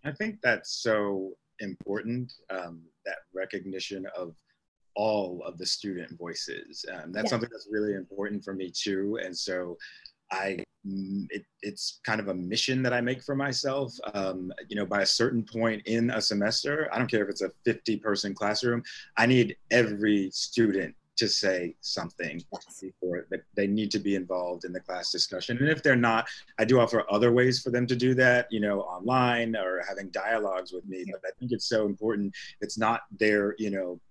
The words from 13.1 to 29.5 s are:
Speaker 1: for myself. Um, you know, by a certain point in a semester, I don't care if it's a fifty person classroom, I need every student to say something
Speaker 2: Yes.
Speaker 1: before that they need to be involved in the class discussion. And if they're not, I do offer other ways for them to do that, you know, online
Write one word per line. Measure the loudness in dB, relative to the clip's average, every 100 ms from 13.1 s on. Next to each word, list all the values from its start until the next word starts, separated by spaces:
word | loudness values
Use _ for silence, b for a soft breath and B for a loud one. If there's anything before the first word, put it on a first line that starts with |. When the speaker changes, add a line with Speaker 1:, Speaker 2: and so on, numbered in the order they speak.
| -2
Speaker 1:
for | -4 -2
myself. | -2 -2 -2 -2 -4 -6 -8
Um, | -4 -2 -4 -6 -10 -8
you |
know, | -4 0
by | 2
a | 2
certain | 4 4 2
point | -2 0 0 0 0
in | 2 2
a | 2
semester, | 0 2 2 0 0 -2 -2
I | 0
don't | 2
care | 2
if | 2
it's | 0
a | -4 -2
fifty | 0 0 0 -2
person | 0 0 -2
classroom, | -2 -2 0 0 0 -4 B B 2
I | 6
need | 6 6 0 2
every | 4 4 4 4 4 2
student | -4 -4 2 4 4 -2 -8 _ -2
to | 0
say | 2 2 0 -2 -6
something | -6 -6 -6 -6 -6 -6 -10
Speaker 2:
Yes. | -14 -14 -14
Speaker 1:
before | -14 -6 -4 -4 -4
that | -8 -6
they | 0 2
need | 2 2
to | 0
be | 0 -2
involved | -2 -4 -4 -6
in | -8
the | -10
class | -8 -6 -4
discussion. | -2 -2 -2 -4 0
And | 2
if | 2
they're | 6
not, | 6 6 4 0 B B -2
I |
do | 6 8
offer | 8 4 4
other | 6 6
ways | 8 6 4
for | 0
them | 0 2
to | 4
do | 4
that, | 6 6 6 4
you | 0
know, | 2 2
online | -2 -4 2 4 4 4 0